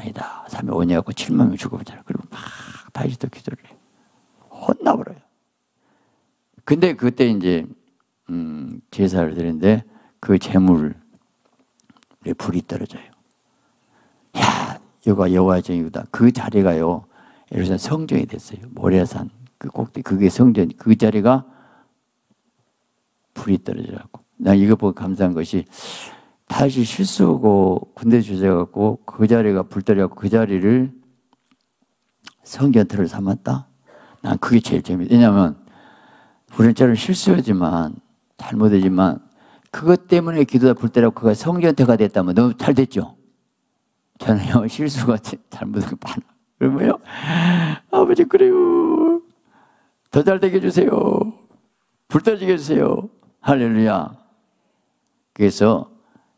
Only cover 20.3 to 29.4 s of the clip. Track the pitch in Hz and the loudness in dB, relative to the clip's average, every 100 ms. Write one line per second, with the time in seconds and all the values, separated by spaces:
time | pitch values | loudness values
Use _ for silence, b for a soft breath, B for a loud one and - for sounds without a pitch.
20.3 | - 123 107 85 - 113 110 110 107 107 | 4 4 4 0 -2 0 2 2 0 2
21.3 | 135 131 b b b b _ _ _ _ | 0 -2 b b b b _ _ _ _
22.3 | _ _ _ _ _ _ _ _ _ _ | _ _ _ _ _ _ _ _ _ _
23.3 | - - 95 - - - - - - _ | -12 -4 -4 -4 -12 -12 -14 -18 -20 _
24.3 | - 233 98 101 110 104 - 92 92 92 | -6 0 2 4 2 0 -4 -6 -2 -2
25.3 | 85 82 95 78 B B B B B B | -2 -4 -6 -8 B B B B B B
26.3 | B - - 139 131 113 - 95 - 135 | B -8 0 0 0 -2 -2 -4 0 2
27.3 | - 107 98 95 92 - - 117 120 107 | 2 2 4 2 0 -6 -6 2 2 2
28.3 | 92 95 87 87 - 104 - - - 110 | -2 0 0 -2 -2 -2 -2 -8 -2 2
29.3 | 117 | 2